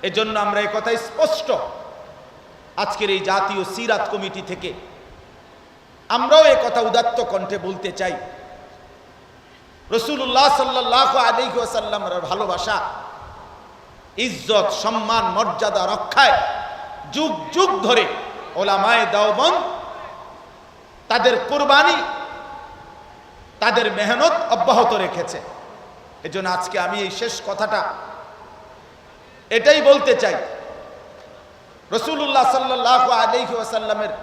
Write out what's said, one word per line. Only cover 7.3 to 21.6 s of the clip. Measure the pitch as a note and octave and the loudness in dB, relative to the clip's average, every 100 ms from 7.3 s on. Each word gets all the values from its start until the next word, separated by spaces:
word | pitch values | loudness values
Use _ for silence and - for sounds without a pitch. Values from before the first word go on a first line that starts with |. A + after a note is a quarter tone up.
কণ্ঠে | G3 F#3 G3+ F3+ | -4 -4 -6 -6
বলতে | F#3 F#3+ F3 | -6 -8 -4
চাই। | F#3 - - - - - - - - - - - - - - - - - - | -6 -6 -12 -16 -20 -20 -20 -20 -20 -20 -20 -20 -20 -20 -20 -20 -20 -20 -4
রাসূলুল্লাহ | A3+ A3+ D4 C4 B3 C#4 C#4 | -2 -2 -4 0 4 6 4
সাল্লাল্লাহু | C4 B3+ B3 B3 C4+ C4+ A#3 | 0 0 2 4 4 4 2
আলাইহি | A#3 C4 A#3+ | 2 -2 -2
ওয়াসাল্লামের | A3+ A#3 G#3+ G#3 G3 F3+ D#3+ | -2 -4 -4 -4 -4 -6 -4
ভালোবাসা, | F#3 G#3 F3 - G3+ C3 - - - - - - - - - - - - - A#3+ | -4 -2 -4 -2 -4 -4 -10 -14 -16 -18 -18 -20 -20 -20 -20 -20 -20 -18 -6 -4
ইজ্জত, | F3 - G#3 - - | -4 0 2 2 -2
সম্মান, | G#3+ A3+ G#3+ A3+ A3+ F#3+ | -2 -2 0 0 0 0
মর্যাদা | A3 - A3 G3+ F#3 | -2 0 -2 0 -2
রক্ষায় | G#3+ - - C4 G#3 - - - - - - - C4+ | -2 -2 4 6 6 2 -4 -8 -12 -14 -14 -10 -4
যুগ | D#4 D#4 - E4 | -4 -4 -6 2
যুগ | F#4+ F#4+ G#3+ | 2 2 2
ধরে | A#3+ F#3 - - - - D#3+ | 2 2 -4 -10 -14 -12 -4
ওলামায়ে | G3+ G3 G3+ A#3 A#3 G3+ | 0 2 4 2 2 2
দেওবন্দ | G#3+ G#3 D4+ F4 - - - - - - - - - - - - - - - | 2 2 2 2 -2 -8 -10 -14 -16 -16 -18 -20 -20 -20 -20 -20 -20 -20 -2
তাদের | A3+ B3 A3+ - | 2 2 2 0
কোরবানি, | C#4+ | -2